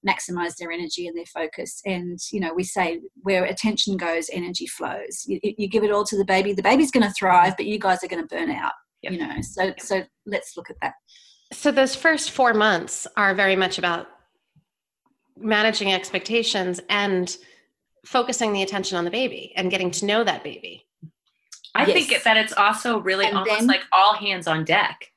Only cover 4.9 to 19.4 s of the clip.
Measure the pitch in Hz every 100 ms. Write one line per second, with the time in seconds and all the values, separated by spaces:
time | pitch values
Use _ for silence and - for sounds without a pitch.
4.9 | 180 202 - - 190 208 214 202 220 208
5.9 | 208 208 208 196 190 196 196 190 262 302
6.9 | 262 208 190 190 180 180 190 180 214 196
7.9 | 185 180 170 160 170 330 - - - _
8.9 | _ - 180 165 147 - - 185 - -
9.9 | 190 185 _ - 196 - - - - 165
10.9 | - _ _ _ _ _ - 294 269 262
11.9 | - 330 311 - - 254 214 214 175 170
12.9 | - - - 202 190 196 190 185 190 180
13.9 | 170 - - _ _ _ _ _ _ _
14.9 | _ _ _ _ - 220 214 214 220 196
15.9 | 185 185 190 185 226 226 208 180 180 -
16.9 | 208 202 185 180 - - _ _ _ _
17.9 | _ - 262 240 254 226 202 190 202 190
18.9 | 185 170 202 262 -